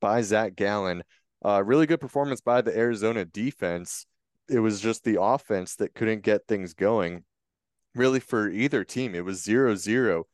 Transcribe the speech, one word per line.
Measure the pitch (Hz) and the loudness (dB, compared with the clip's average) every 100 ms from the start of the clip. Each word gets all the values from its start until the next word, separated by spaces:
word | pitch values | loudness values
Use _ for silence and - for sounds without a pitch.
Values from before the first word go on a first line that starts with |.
by | 101 117 | 0 0
Zach | 101 107 107 92 | 2 0 0 -2
Gallen. | 101 104 95 87 - _ _ _ | -2 0 -2 -6 -10 _ _ _
Uh, | 101 101 | 0 2
really | 101 147 156 | 4 4 4
good | 165 | 0
performance | 131 139 143 123 | -2 -4 -2 -2
by | 120 123 | 2 2
the | 113 98 | 2 0
Arizona | 120 107 110 113 | 0 2 0 -2
defense. | 85 101 131 - 90 87 87 - - _ _ _ - | -4 -4 -6 -4 -4 -4 -8 -14 -16 _ _ _ -2
It | 123 | 0
was | 110 101 | 2 0
just | 110 110 | -2 -2
the | 113 95 | 0 2
offense | 101 139 - 98 92 - | 2 0 0 -4 -4 -6
that | 104 | -6
couldn't | - 110 110 | -2 -2 0
get | 110 104 - | 0 0 0
things | 104 90 | -4 -4
going, | - 98 113 87 87 _ _ _ _ _ _ _ | -2 0 2 0 -6 _ _ _ _ _ _ _
really, | 120 131 131 | 0 2 2
for | - 113 104 | -2 -2 0
either | 98 139 131 | 0 0 0
team. | 90 123 127 | -2 -6 -4
It | 87 | -6
was | 92 92 | -6 -8
zero | 104 120 127 98 | 0 2 2 0
zero | 95 123 113 85 - | -2 0 2 0 -4